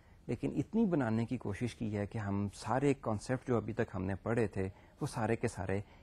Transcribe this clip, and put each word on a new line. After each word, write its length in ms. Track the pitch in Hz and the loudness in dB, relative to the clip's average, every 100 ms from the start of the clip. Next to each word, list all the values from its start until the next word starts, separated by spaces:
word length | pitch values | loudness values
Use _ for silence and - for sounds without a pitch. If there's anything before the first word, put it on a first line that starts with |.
| - - - | -20 -12 -6
लेकिन 240 | 123 139 - | -2 -2 -2
इतनी 300 | - 220 220 | 0 2 2
बनाने 400 | 170 117 113 117 | 4 2 2 0
की 120 | 123 | -2
कोशिश 360 | - 98 117 | -4 -2 -4
की 160 | - 113 | -4 -2
है 180 | 104 101 | -2 -2
कि 100 | 117 | -2
हम 320 | 101 98 101 | -2 0 -2
सारे 440 | - - 123 143 | -4 0 2 4
कॉन्सेप्ट 540 | 135 - 110 - 127 - | 2 0 -2 0 -2 2
जो 100 | 117 | 0
अभी 160 | 107 | 2
तक 140 | 110 113 | -2 -2
हमने 220 | 95 92 98 | -2 -2 -2
पढ़े 320 | 101 117 107 | 0 2 2
थे, 200 | - 95 | 0 -4
वो 380 | - - - 147 | -4 -16 -8 -6
सारे 300 | - 110 117 | -2 0 2
के 120 | 120 | 0
सारे 360 | - 95 98 - - | -2 -2 -2 -4 -14